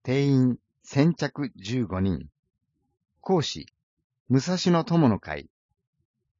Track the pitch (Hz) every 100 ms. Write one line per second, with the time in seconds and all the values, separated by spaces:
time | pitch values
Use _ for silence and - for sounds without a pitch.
0 | - 135 139 135 127 117 _ _ - 135
1 | 160 165 143 - 139 - 98 127 101 92
2 | 95 76 71 _ _ _ _ _ _ _
3 | _ _ - 185 131 - - _ _ _
4 | _ _ - 127 156 180 185 170 160 170
5 | 139 95 - 76 - _ _ _ _ _
6 | _ _ _ _